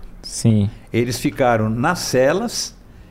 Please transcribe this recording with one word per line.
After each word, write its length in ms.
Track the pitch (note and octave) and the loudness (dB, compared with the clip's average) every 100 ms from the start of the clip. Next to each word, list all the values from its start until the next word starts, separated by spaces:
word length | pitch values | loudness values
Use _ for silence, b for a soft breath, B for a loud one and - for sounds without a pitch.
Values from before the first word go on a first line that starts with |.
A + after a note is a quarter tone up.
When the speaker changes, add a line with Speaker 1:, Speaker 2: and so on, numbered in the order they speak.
| - - | -14 -16
Speaker 1:
Sim. 460 | - - A2+ G#2+ G2+ B B | -14 0 2 4 2 B B
Speaker 2:
Eles 260 | A2+ B2 A#2 | -2 0 -2
ficaram 500 | D3 - B2 A2+ A2 | -2 2 2 2 0
nas 280 | A#2 D#3 F3 | 0 -2 -2
celas 760 | - B2+ C3+ F3+ A#3 - - - B B B | 0 2 2 2 -2 -6 -8 -12 B B B